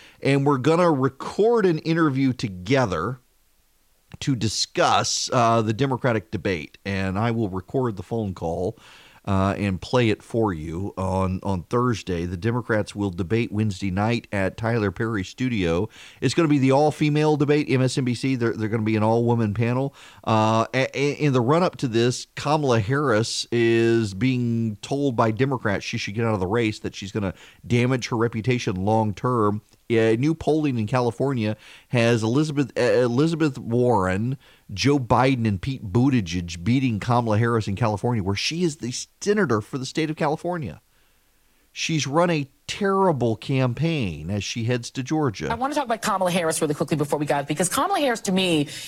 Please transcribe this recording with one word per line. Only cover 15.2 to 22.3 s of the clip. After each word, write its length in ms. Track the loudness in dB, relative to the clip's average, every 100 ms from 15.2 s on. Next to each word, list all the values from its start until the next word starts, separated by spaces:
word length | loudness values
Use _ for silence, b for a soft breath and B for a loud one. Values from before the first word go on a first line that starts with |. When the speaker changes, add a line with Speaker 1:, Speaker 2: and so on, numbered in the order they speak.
Speaker 1:
Studio. 640 | -6 -4 -4 0 0 0 -2 B B B
It's 100 | 0
gonna 140 | 2 4
be 100 | 4
the 140 | 4
all-female 640 | 4 2 2 0 2 2 2
debate, 300 | 2 2 2
M 120 | 2
S 160 | 2 0
N 60 |
B 100 | -2
C. 200 | -2 -2
They're, 200 | 0 -2
they're 160 | -2 -2
gonna 120 | -2
be 140 | 0 2
an 60 |
all-woman 500 | 2 2 2 2 0
panel. 400 | 0 -2 -2 -4 B B B
Uh, 420 | 0 2 4 2 0
a-, 140 | -2 -2 -2
a-, 140 | -4 0
in 100 | 0
the 60 | 2
run-up 340 | 2 2 2 -2
to 120 | -2
this, 380 | 2 2 0 -10